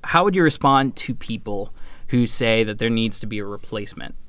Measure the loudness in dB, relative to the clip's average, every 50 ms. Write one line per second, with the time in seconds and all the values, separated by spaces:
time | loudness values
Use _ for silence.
0 | -6 0 2 4 4 4 4 4 4 4 4 4 4 4 4 4 4 2 -2 -6
1 | -6 -6 -6 -6 -6 -6 -6 -6 -4 -4 -4 -4 -4 -6 -6 -8 -8 -10 -8 -8
2 | -4 0 2 2 4 4 2 2 4 4 4 4 4 2 0 -2 0 0 2 2
3 | 0 0 -2 -4 -4 -4 -4 -4 -6 -6 -8 -8 -8 -8 -8 -8 -8 -8 -10 -10
4 | -10 -10 -8 -10 -10